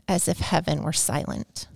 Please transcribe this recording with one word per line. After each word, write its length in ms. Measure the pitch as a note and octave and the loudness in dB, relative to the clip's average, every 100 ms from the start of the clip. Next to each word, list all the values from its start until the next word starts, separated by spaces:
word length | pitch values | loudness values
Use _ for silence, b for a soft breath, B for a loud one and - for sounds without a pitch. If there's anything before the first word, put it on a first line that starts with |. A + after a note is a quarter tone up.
| - | 0
as 200 | F3+ - | 2 2
if 100 | - | 0
heaven 440 | - C4+ - D3+ | 2 2 2 0
were 100 | D3+ | 0
silent. 720 | D#3 - D3 - C2 - - - | 0 0 0 -2 -6 -8 -12 -14